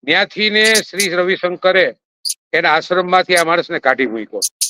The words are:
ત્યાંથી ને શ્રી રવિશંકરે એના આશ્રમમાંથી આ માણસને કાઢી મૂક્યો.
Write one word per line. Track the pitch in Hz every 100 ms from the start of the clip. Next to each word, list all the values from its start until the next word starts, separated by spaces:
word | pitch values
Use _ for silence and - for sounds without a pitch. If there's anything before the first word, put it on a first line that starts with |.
| 135
ત્યાંથી | 170 202 - 214
ને | 208 220
શ્રી | 220 - 180 202
રવિશંકરે | 175 180 180 180 180 185 185 175 - _ _ - - _
એના | 156 170
આશ્રમમાંથી | 156 160 180 180 185 180 180
આ |
માણસને | 165 170 - 165
કાઢી | 135 131 131
મૂક્યો. | 110 104 104 - _ -